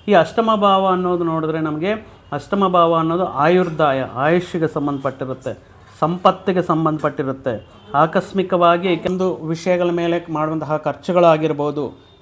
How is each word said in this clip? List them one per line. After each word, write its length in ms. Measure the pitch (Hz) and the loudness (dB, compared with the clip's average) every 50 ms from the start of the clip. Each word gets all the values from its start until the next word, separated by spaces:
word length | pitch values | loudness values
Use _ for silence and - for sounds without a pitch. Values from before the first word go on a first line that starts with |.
| - 214 | -2 2
ಈ 60 | 202 | 4
ಅಷ್ಟಮ 360 | 175 - - - 233 226 220 220 | 4 4 2 0 -2 0 0 0
ಭಾವ 320 | 208 202 202 190 190 190 190 | 2 2 2 2 2 2 0
ಅನ್ನೋದು 360 | 185 185 180 180 180 175 170 | 0 0 0 -2 -2 -2 -2
ನೋಡಿದ್ರೆ, 360 | 165 160 160 156 156 156 160 | -2 -2 -2 -2 -2 -4 -2
ನಮಗೆ 320 | 156 156 151 151 165 196 214 214 - - - - - - | -4 -4 -4 -4 -2 -4 -4 -4 -8 -16 -20 -20 -14 -8
ಅಷ್ಟಮ 360 | 143 143 - - 202 196 196 185 | -8 -8 -6 -4 0 0 2 4
ಭಾವ 280 | 180 175 170 165 170 | 4 4 4 4 4
ಅನ್ನೋದು 300 | 165 160 160 165 180 185 | 2 2 0 0 0 -2
ಆಯುರ್ದಾಯ, 760 | 135 110 131 143 165 180 185 180 170 160 151 165 143 135 135 127 104 110 | -2 0 2 2 4 4 4 2 0 0 0 0 2 2 0 -2 -4 -4
ಆಯುಷ್ಗೆ 540 | 123 139 156 170 180 175 - - 170 160 147 | -2 0 2 2 2 0 -2 -4 -4 -4 -2
ಸಂಬಂಧಪಟ್ಟಿರುತ್ತೆ, 920 | - 156 143 143 143 135 139 139 131 - 139 131 127 127 - 127 104 - - - - - - - - - | -2 -2 -2 -2 -4 -2 -4 -6 -6 -6 -8 -8 -8 -8 -8 -10 -10 -10 -14 -20 -20 -20 -20 -18 -6 -2
ಸಂಪತ್ತಿಗೆ 600 | 156 156 175 180 - 190 175 - - 208 180 180 | -2 -2 -2 2 2 2 2 2 -2 -2 0 0
ಸಂಬಂಧಪಟ್ಟಿರುತ್ತೆ. 1040 | 170 180 160 156 160 156 156 151 156 147 143 - 143 131 131 135 - 131 113 98 - - - - - - - | 2 2 0 2 2 0 -2 0 -2 -4 -4 -4 -6 -6 -6 -6 -4 -6 -6 -6 -8 -14 -20 -20 -16 -4 2
ಆಕಸ್ಮಿಕವಾಗಿ 1000 | 143 160 165 - 190 180 - - 196 180 185 190 175 175 170 175 175 185 190 170 160 | 2 2 2 2 -2 -4 -2 -2 -4 -2 0 0 2 4 4 4 2 2 0 -2 -2
ಕೆಲವೊಂದು 380 | - 180 185 185 185 185 165 | -2 -4 -4 -2 -2 -2 -4
ವಿಷಯಗಳ 540 | - 160 156 165 165 - 190 180 175 180 175 | -4 -6 -8 -8 -6 -2 -2 0 0 0 0
ಮೇಲೆ 440 | 175 175 170 170 170 175 170 170 156 | 0 -2 -2 -2 -2 -2 -4 -6 -4
ಮಾಡುವಂತಹ 440 | 151 156 156 160 160 147 139 156 151 | -4 -4 -2 -4 -4 -4 -4 -4 -2
ಖರ್ಚುಗಳಾಗಿರ್ಬೋದು, 1300 | 151 151 139 - - - 175 180 175 170 160 156 156 156 151 143 147 147 143 147 143 - - - - _ - _ | -2 -4 -6 -6 -4 0 2 6 6 6 6 4 2 -2 -2 -2 -2 -4 -4 -4 -6 -8 -10 -14 -20 _ -20 _